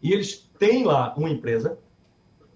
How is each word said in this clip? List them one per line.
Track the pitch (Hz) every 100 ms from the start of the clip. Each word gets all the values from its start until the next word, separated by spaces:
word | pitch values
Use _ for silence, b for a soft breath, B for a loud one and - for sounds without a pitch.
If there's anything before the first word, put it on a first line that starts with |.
E | 156
eles | 202 196 - _ -
têm | 208 254
lá | 220 135 123 147
uma | 160
empresa, | 143 120 113 113 - _ _ _ _ _ _ _